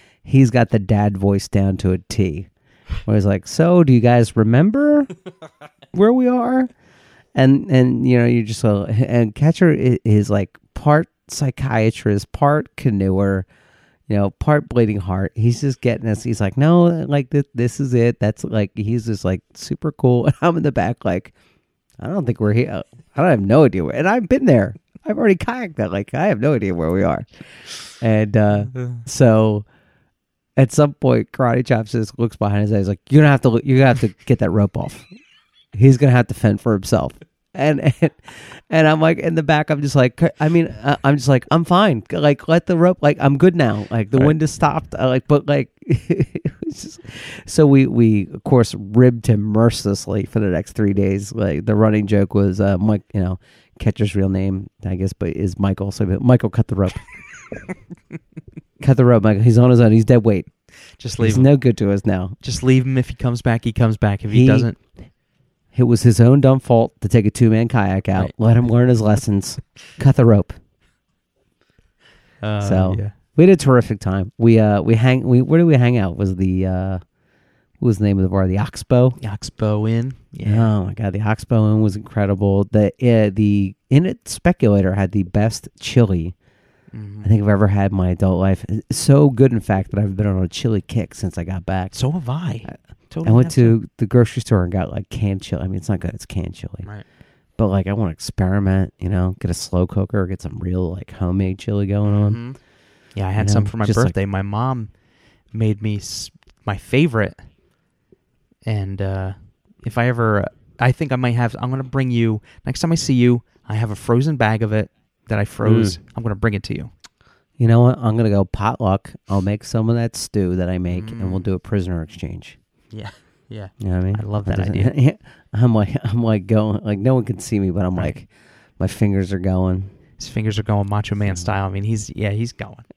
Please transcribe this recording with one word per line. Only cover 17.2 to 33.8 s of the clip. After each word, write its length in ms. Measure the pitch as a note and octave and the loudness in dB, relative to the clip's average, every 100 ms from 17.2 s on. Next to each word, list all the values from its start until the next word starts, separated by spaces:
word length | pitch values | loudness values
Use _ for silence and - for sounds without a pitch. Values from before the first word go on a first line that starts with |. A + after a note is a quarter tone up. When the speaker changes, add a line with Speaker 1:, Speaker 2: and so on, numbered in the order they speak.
| C3 | -2
Speaker 1:
th-, 140 | D3 C#3 A#2 | -4 -4 -2
this 240 | A#2+ - | -4 -2
is 140 | C#3 | -2
it." 260 | B2 A#2 - | 2 2 0
That's, 240 | G#2 - | -4 -4
like, 280 | - A2 G2 - | -6 -4 -4 -4
he's 300 | G#2 A#2+ A2+ | -4 -4 -4
just, 200 | G2+ F#2 | -4 -4
like, 160 | F#2+ _ | -4 _
super 380 | - - C#3+ D#3 | -20 -10 -8 -8
cool. 340 | - B2+ B2 D3 | 0 2 2 0
<laughs> 20 | |
And 80 | - | 0
I'm 160 | E3+ E3 | 0 0
in 60 | |
the 80 | D3+ | -2
back, 320 | A#2 F#2 A#2+ G#2 | -2 -4 -4 -4
like, 280 | F2+ - _ _ _ _ _ _ - | -6 -8 _ _ _ _ _ _ -16
"I 80 | A#2 | -8
don't 180 | G3 A#2+ | -6 -4
think 140 | G#2 | -2
we're 140 | G#2 | 0
here. 300 | A2 B2 G2+ - _ _ - | 0 -2 -6 -12 _ _ -2
I 60 | |
don't 100 | F3 | 0
have 100 | A#2+ | 2
no 220 | G2 B2+ C#3+ | 4 4 4
idea 180 | F#2+ | 2
where," 120 | D#2 B2 | -4 -2
and 120 | F3 | -2
I've 220 | A#3+ F#3 | -2 0
been 160 | C4 B3+ | 0 4
there. 300 | B2 G2 G#2 _ - D#4+ | 4 2 -6 _ -18 -8
I've 120 | D4+ | -2
already 180 | A3+ F#3 | 0 0
kayaked 400 | - B3 G#3 D3+ | -2 -8 -10 -6
that. 140 | G2 | -6
Like, 220 | F#2+ G2+ | -6 -6
I 140 | C3 G3 | -4 -2
have 120 | A2+ | 0
no 140 | C3+ | 0
idea 200 | C3 F#2+ E2+ | -2 -2 -4
where 160 | D#2+ | -2
we 120 | F#2 | 0
are. 220 | F2+ C2+ - - - - - - - - | -2 -2 -8 -20 -20 -20 -20 -20 -20 -6
And, 340 | A#2 G#2+ G#2+ G#2+ | 0 0 0 2
uh, 280 | G#2 G#2 G#2 B2+ | 2 0 -2 -8
Speaker 2:
Uh. 120 | B2 A#2+ A#2 | -10 -12 -10
Speaker 1:
so 600 | - B2+ A2 A2 G#2 G#2 _ _ _ _ _ _ _ _ - | 2 4 6 2 0 -6 _ _ _ _ _ _ _ _ 0
at 140 | C3+ | 0
some 220 | - D3 | 2 0
point, 380 | - C3+ A#2 - | 0 0 0 -2
Karate 340 | - B2 B2 A#2+ | -4 -2 0 0
Chop 200 | A2+ G#2+ | -2 -2
just 320 | A#2+ G#2+ - | -4 -6 -4
looks 180 | A#2 - | -6 -2
behind 260 | G#2 G2+ | -2 0
his 100 | G#2 | 0
head. 60 | G#2+ | 0
He's 80 | G2 | -2
like, 140 | G2 - | -4 2
"You're 120 | C#3+ | 4
gonna 100 | D3+ | 6
have 100 | C3+ | 4
to 80 | B2+ | 2
lo-, 120 | A2+ | 0
you're 140 | C#3+ | 0
gonna 100 | C3 | 4